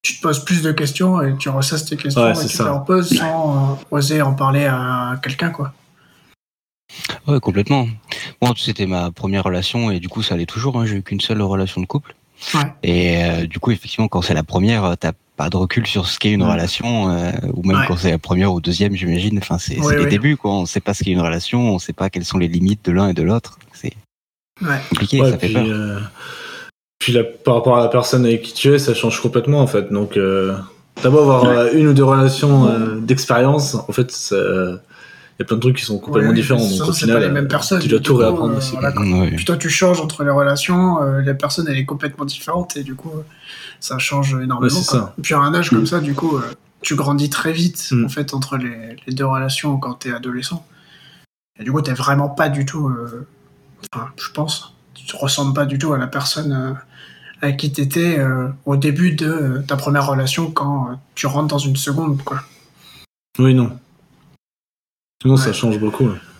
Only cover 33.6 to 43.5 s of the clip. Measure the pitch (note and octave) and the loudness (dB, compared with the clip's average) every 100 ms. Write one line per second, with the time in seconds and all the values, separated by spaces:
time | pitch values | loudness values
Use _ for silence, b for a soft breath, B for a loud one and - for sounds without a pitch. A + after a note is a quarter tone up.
33.6 | C3+ B2 - G#2 B2 - - G2 F#2 F#2 | 0 -4 -4 -2 -2 -4 -4 -2 0 0
34.6 | F#2 F2+ _ - - - - - - A2+ | -2 -6 _ -20 -20 -20 -20 -10 -4 2
35.6 | B2 C3 - G#2 - A#2 - A2+ - A#2+ | 2 0 -2 -6 0 2 4 2 2 2
36.6 | G#2+ F#2 D#3+ E3+ A2+ A#2 C#3+ C#3+ C#3 D3+ | 2 0 0 0 2 2 2 0 0 -2
37.6 | - F#3 D3 D3 C#3+ C3 A2 E3 D#3 A#2 | 0 0 2 2 4 4 4 2 0 -2
38.6 | C3+ - C#3 - G2+ F#2 F2 D#2+ E2+ E3 | -4 -2 -4 0 0 2 2 0 -2 -2
39.6 | E3 - F#3 F3 D3+ - C#3+ C#3 C#3 C#3+ | -2 2 2 2 -2 -2 0 2 2 0
40.6 | - F3+ F#3 E3 C#3 C3+ C#3 C3+ D3 - | 0 2 4 2 2 0 0 -2 -2 -2
41.6 | D#3+ C3+ C3+ C#3+ D3+ C#3+ C#3 - - F3 | -2 -2 -4 -6 -8 -8 -10 -8 -6 -4
42.6 | F3 D3 C3+ C3 E3 D#3 D#3 B B | -4 -8 -10 -12 -12 -12 -14 B B